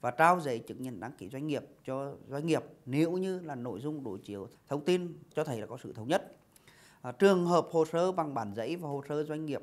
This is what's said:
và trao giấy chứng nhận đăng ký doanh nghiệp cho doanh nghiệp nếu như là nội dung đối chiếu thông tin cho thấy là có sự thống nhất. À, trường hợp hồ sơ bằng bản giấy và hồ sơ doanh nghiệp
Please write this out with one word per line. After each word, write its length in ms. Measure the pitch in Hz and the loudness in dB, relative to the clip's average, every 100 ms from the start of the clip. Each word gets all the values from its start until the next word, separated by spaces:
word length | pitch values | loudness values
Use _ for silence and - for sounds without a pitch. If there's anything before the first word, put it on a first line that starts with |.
và 100 | 123 | -2
trao 300 | - 160 180 | 6 6 6
giấy 180 | 151 117 | 2 -4
chứng 240 | - 110 | -4 -8
nhận 180 | 127 113 | -8 -8
đăng 120 | 107 147 | -10 -10
ký 100 | 92 | -10
doanh 180 | 131 151 | -6 -4
nghiệp 180 | 135 - - - | -4 -4 -16 -6
cho 260 | 135 139 139 - | -6 -6 -10 -8
doanh 180 | 139 160 | -6 0
nghiệp 160 | 151 - - - | 0 0 -16 -4
nếu 260 | 135 165 | 2 2
như 280 | 180 190 185 | 2 -2 -4
là 140 | 165 | -6
nội 260 | 135 123 98 | -8 -6 -6
dung 240 | 139 156 | -6 -6
đối 140 | 127 98 | -6 -8
chiếu 300 | - 101 98 - _ | -8 -8 -10 -14 _
thông 160 | 143 | -4
tin 300 | 147 180 175 151 - | 2 0 0 -10 -10
cho 100 | - | -4
thấy 160 | 151 120 | -2 -4
là 60 | 104 | -6
có 120 | 120 | -10
sự 100 | 113 | -12
thống 160 | - 110 | -10 0
nhất. 280 | 175 - - _ _ - - - - | 0 0 -18 _ _ -20 -20 -20 -14
À, 100 | 127 | -12
trường 340 | 123 196 185 175 | 4 6 6 6
hợp 200 | 175 - | 4 4
hồ 140 | 165 | 2
sơ 280 | 160 165 180 | 2 4 2
bằng 220 | 180 156 | 2 -2
bản 200 | 135 107 | -2 -4
giấy 220 | 101 113 175 | -4 -4 -4
và 120 | 160 | -4
hồ 140 | 139 139 | -6 -4
sơ 160 | 147 | -4
doanh 220 | 151 151 156 | -2 -4 -4
nghiệp 160 | 135 | -6